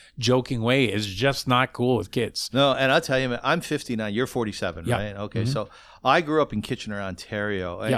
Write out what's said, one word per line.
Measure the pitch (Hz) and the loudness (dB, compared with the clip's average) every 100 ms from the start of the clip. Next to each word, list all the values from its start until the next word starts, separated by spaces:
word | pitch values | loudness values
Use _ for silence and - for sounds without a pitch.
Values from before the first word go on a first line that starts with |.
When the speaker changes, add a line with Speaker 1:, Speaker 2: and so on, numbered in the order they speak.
| - - | -18 -2
Speaker 1:
joking | 117 127 120 123 | 2 2 2 0
way | 113 135 123 | 2 4 4
is | 107 104 | 0 -4
just | 92 135 - - | 0 0 0 2
not | 123 131 | 2 2
cool | - 123 120 | 0 2 2
with | 101 | 0
kids. | 127 107 - - | -2 -2 -4 -2
Speaker 2:
No, | 127 139 | 2 4
and | 127 135 | 4 4
I'll | 156 | 2
tell | 151 131 | 2 0
you, | 131 | 0
man, | 120 | -2
I'm | 131 170 | 0 -2
fifty-nine. | - 151 - 113 107 101 | -2 -4 -4 -4 -2 -2
You're | 127 | -2
forty-seven, | 127 110 - 95 85 85 | -2 -4 -2 -4 -4 -2
Speaker 1:
Yeah. | 120 | -2
Speaker 2:
right? | 104 98 | -4 -8
Okay, | 104 110 | -6 -2
Speaker 1:
Mm-hmm. | 113 | -2
Speaker 2:
so | 135 104 - - - | -2 -6 -12 -20 -2
I | 127 156 | 2 4
grew | 151 156 | 4 2
up | 139 | 2
in | 107 | -2
Kitchener, | - 127 - 101 | -4 -6 -6 -8
Ontario, | 98 90 - 104 104 98 90 90 | -8 -10 -6 -4 -2 -2 -4 -4
and, | 107 | -2